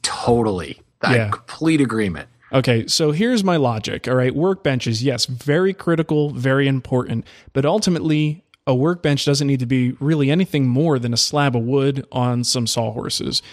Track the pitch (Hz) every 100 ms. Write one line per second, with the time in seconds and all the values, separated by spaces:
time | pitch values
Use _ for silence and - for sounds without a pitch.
0 | - - - 120 110 92 76 - _ _
1 | 104 120 104 - - - 160 156 127 110
2 | 101 76 - _ - 135 127 113 - -
3 | 151 151 233 247 190 170 127 110 113 -
4 | - 127 127 143 185 185 151 131 127 110
5 | 135 120 - 123 143 156 190 190 - 165
6 | 160 151 147 123 131 135 139 135 - 127
7 | - 113 - - - 135 147 214 190 170
8 | 156 151 151 151 _ _ - 127 151 175
9 | 151 139 147 139 143 135 120 131 123 -
10 | 139 160 135 165 185 147 131 127 165 131
11 | 120 113 - 147 143 123 117 139 135 135
12 | - 131 123 120 120 127 113 - 113 113
13 | - - - - -